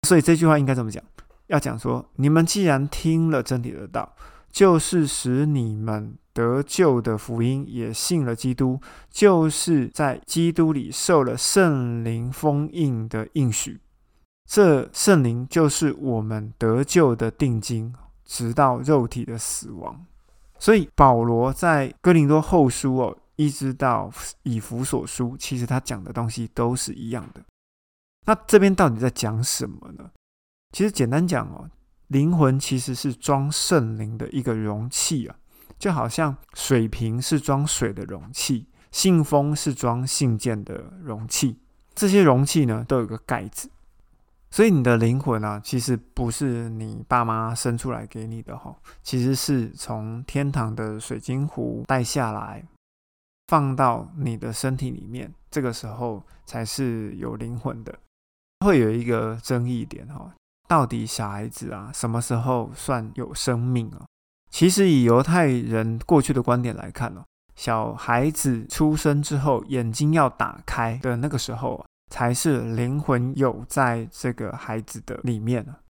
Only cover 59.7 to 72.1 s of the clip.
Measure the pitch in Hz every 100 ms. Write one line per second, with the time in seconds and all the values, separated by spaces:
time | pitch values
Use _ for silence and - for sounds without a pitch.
59.7 | 120 113 - 120 143 - - _ _ _
60.7 | 165 123 117 113 - 104 101 110 - -
61.7 | 101 107 - 120 117 - 120 127 127 110
62.7 | - - 127 110 - 123 - - 120 123
63.7 | 123 113 - - _ _ _ _ - 170
64.7 | 185 196 143 120 117 147 175 156 123 117
65.7 | 113 113 113 - 160 - 135 120 123 120
66.7 | 98 - - 117 92 - _ _ - -
67.7 | 113 110 110 - 120 143 156 143 117 -
68.7 | - 156 151 151 147 147 147 143 120 -
69.7 | 131 113 110 147 160 135 - 104 - -
70.7 | - 117 117 131 120 143 131 - 113 127
71.7 | - - _ _